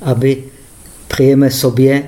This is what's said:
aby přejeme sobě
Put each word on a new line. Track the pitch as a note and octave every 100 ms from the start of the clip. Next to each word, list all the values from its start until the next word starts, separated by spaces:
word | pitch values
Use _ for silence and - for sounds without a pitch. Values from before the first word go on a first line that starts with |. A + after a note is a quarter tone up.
aby | C3+ A#2+ C3 C3+ - - - - - - -
přejeme | - C3+ C#3 C3+
sobě | B2+ C3 A#2 C3 C#3